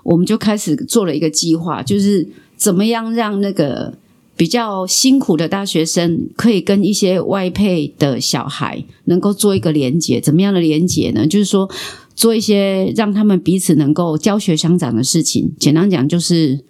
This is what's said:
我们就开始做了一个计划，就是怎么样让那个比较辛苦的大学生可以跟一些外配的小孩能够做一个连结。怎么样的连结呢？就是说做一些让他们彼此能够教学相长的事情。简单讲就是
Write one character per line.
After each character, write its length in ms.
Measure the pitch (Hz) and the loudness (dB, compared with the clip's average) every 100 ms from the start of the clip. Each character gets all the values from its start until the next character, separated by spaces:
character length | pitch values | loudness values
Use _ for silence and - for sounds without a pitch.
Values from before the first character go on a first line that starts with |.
我 140 | - 170 | 0 2
们 80 | |
就 140 | 185 220 | 2 0
开 180 | 214 208 | 0 -2
始 180 | - | -2
做 300 | 151 - 233 | -4 0 0
了 100 | 185 | 0
一 60 | 147 | 0
个 80 | 160 | -2
计 260 | - 170 | -2 0
划， 280 | 165 170 110 | 0 -2 -6
就 180 | 127 202 | -2 0
是 260 | 202 196 - - _ - | 2 0 -2 -10 _ -4
怎 180 | 208 | 0
么 120 | 180 220 | 2 0
样 260 | 233 226 | -2 -2
让 280 | 226 214 196 | -4 -2 -2
那 100 | 202 | -2
个 400 | - 143 - - - _ _ _ - | 0 -2 -2 -10 -12 _ _ _ -2
比 120 | 165 | 0
较 380 | 240 220 190 185 | 0 -2 -4 -4
辛 320 | - 262 269 | 0 2 2
苦 180 | - 165 | 2 0
的 100 | 160 | 0
大 200 | 196 196 | -4 -4
学 180 | 165 | -2
生 440 | 165 175 170 165 - | 0 0 0 -2 -4
可 160 | - 233 | 0 2
以 120 | 196 | 2
跟 200 | - 202 | 2 0
一 80 | 190 | 2
些 300 | 202 190 180 | 0 0 0
外 300 | - 196 185 | 0 -2 -2
配 440 | 180 202 175 147 - | 0 0 0 -2 -2
的 200 | 143 127 | -2 0
小 280 | - 139 143 | -4 -4 -6
孩 360 | - 131 - - - | -6 -8 -8 -14 -8
能 160 | - 175 | -2 0
够 140 | 196 | 0
做 200 | 202 208 | 0 0
一 60 | 190 | 0
个 100 | 170 | 0
连 300 | 151 127 165 | 0 0 -2
结。 180 | - 120 | 0 -2
怎 160 | - | 2
么 60 | 156 | 2
样 140 | 202 | 2
的 60 | 185 | 2
连 260 | 165 151 180 | 0 2 0
结 240 | - - | 0 -2
呢？ 160 | - 147 | 0 0
就 120 | 202 | 0
是 60 | |
说 260 | 196 196 190 - - - - | 2 0 -2 -6 -14 -16 -14
做 200 | - 226 | -2 0
一 60 | 226 | 0
些 500 | 208 202 196 190 190 - | 2 2 2 0 -2 0
让 160 | 208 | 0
他 100 | 202 | 2
们 160 | 214 185 | 2 2
彼 200 | - 185 | 2 0
此 160 | 185 | 2
能 180 | 156 143 | 2 2
够 240 | 156 175 156 | 2 0 0
教 220 | 214 202 | 0 0
学 180 | 190 156 | 0 0
相 220 | 165 175 | 2 0
长 180 | 135 113 | 0 -2
的 80 | |
事 180 | 131 - | 0 0
情。 300 | - - - - | 0 -2 -2 0
简 160 | 147 | 2
单 160 | 156 196 | 4 2
讲 180 | 165 139 | 2 0
就 100 | 175 | 0
是 460 | 165 170 151 139 - | 2 2 2 -2 -6